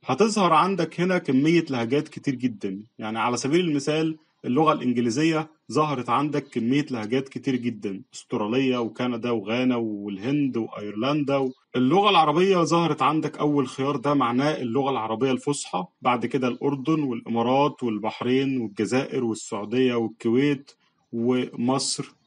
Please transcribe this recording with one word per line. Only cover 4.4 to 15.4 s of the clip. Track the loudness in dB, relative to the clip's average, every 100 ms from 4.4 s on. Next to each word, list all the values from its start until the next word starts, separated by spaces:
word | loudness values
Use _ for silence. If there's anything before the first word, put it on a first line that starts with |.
| -2
اللغة | 2 2
الإنجليزية | 2 0 0 0 2 0 0 -4 _ -4
ظهرت | 0 0 -2 -2
عندك | -2 0 -4 -4
كمية | -4 0 0 0
لهجات | -6 -2 -2 -2
كتير | -6 -4 -2
جدًا، | -4 -6 -8 -8 -14
أستراليا | -20 -6 -4 0 0 2 0
وكندا | -2 -4 -4 -2 -2
وغانا | -2 -2 0 0 0
والهند | -2 -6 -8 -6 -2 0 0 -2
وأيرلندا | -6 -8 -10 -4 -2 0 0 0
و-، | -2 -6 _ 0
اللغة | 4 4 6
العربية | 4 4 4 4 4
ظهرت | 4 2 2 2
عندك | 2 0 -2 -2
أول | 0 2 0
خيار، | -2 -2 -2
ده | 0
معناه | 2 2 2 2 0
اللغة | -2 0 0
العربية | -2 -2 0 0
الفصحى، | 0